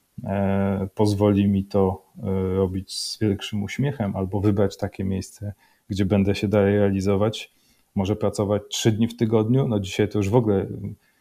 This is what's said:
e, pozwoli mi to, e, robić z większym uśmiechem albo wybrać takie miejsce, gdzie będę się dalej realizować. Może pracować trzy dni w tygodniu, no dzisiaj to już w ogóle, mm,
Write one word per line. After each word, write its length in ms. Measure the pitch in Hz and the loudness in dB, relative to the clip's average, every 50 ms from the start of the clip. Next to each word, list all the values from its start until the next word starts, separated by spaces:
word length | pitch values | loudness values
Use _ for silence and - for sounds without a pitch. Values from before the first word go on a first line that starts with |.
| _ _ _ - - | _ _ _ -12 -6
e, 640 | 101 98 101 98 98 98 98 98 98 98 98 95 98 - | -4 -2 -2 0 0 0 0 0 0 0 -2 -4 -6 0
pozwoli 520 | - 107 104 104 98 104 104 101 98 101 | 0 2 2 4 4 4 4 6 4 4
mi 180 | 101 98 98 98 | 4 2 2 0
to, 400 | - - 101 98 92 92 - - _ _ - - | 0 2 2 2 2 0 -4 -10 _ _ -8 -6
e, 320 | 98 95 95 95 92 92 | -4 -2 -2 -2 0 2
robić 420 | 95 98 92 95 95 95 - - - | 0 0 0 0 -6 -8 -8 -10 -10
z 200 | - - - - | -8 -10 -6 -2
większym 440 | 110 107 101 101 - - 107 104 101 | 0 0 0 -2 -4 -6 -6 -6 -6
uśmiechem 520 | 98 - - 131 147 143 - 107 98 - | -4 -4 -2 -2 -2 -2 -2 -4 -4 -2
albo 260 | 95 95 92 104 101 | -4 -4 -4 -4 0
wybrać 360 | 95 107 98 101 101 95 - | 0 2 2 2 0 0 -2
takie 260 | - 104 95 - - 98 | -6 -8 -8 -6 -6 -4
miejsce, 500 | 95 95 92 - - - - 101 104 - - _ _ _ _ _ - | -4 -4 -4 -6 -10 -14 -12 -12 -12 -12 -14 _ _ _ _ _ -8
gdzie 160 | 104 95 101 | -2 -2 0
będę 300 | 90 104 101 98 104 101 | 2 2 2 2 2 0
się 120 | - 110 | 0 0
dalej 300 | 101 104 104 98 98 101 104 | 2 4 4 4 4 4 4
realizować. 720 | 101 101 98 98 92 101 101 95 107 113 - - - - _ _ _ _ _ _ _ _ _ | 2 2 2 0 0 0 2 2 2 0 -2 -4 -12 -16 _ _ _ _ _ _ _ _ _
Może 200 | 101 95 98 104 | -4 -2 -2 -2
pracować 460 | - 113 101 - - 107 98 104 101 - - | 0 -2 -2 0 -2 0 0 0 -2 -2 -6
trzy 220 | - - - 120 | -8 0 0 0
dni 160 | 104 104 117 | 2 2 0
w 100 | 113 - | -2 0
tygodniu, 500 | - 113 107 113 110 107 113 123 135 139 | -2 0 2 2 2 2 2 2 0 2
no 120 | 127 110 104 | 0 -2 -2
dzisiaj 300 | 95 92 - - 104 101 | -2 -2 -2 -2 -2 0
to 100 | - 104 | 0 -2
już 100 | 98 98 | 0 2
w 60 | 110 | 2
ogóle, 260 | 131 113 107 98 95 | 2 2 2 0 0
mm, 340 | 98 - 101 98 98 104 107 - _ _ _ _ | 0 -4 -8 -10 -10 -12 -12 -14 _ _ _ _